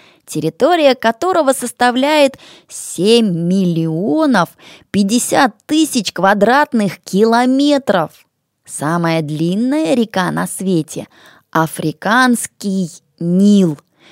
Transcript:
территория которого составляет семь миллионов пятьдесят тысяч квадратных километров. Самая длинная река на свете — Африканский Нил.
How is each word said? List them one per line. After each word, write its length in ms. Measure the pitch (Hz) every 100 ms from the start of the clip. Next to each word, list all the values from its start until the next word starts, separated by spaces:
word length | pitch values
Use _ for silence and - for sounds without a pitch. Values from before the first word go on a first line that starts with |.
| - _ -
территория 680 | 156 156 - 277 349 285 247
которого 580 | 226 226 349 359 269
составляет 840 | 262 240 - 247 240 277 302 277 - - - _
семь 640 | - - - 196 233 220
миллионов 1160 | 165 170 196 180 165 165 160 214 302 311 214 165 _ - - _
пятьдесят 640 | 196 196 240 - - 269 - -
тысяч 460 | 302 302 254 190
квадратных 880 | - 190 208 202 262 294 233 196 -
километров. 1300 | - 185 226 233 254 262 285 277 277 196 156 - _ _ _ _ -
Самая 560 | - 143 170 165 165
длинная 760 | 147 151 170 190 254 294 320 254
река 360 | 220 190 180
на 160 | 160 180
свете — 600 | - 190 170 151 - 107 _ - - _
Африканский 1400 | 160 160 - 160 147 190 240 254 233 - - 202 190 180 - _ _
Нил. 580 | 170 180 202 202 180 143 _ _ -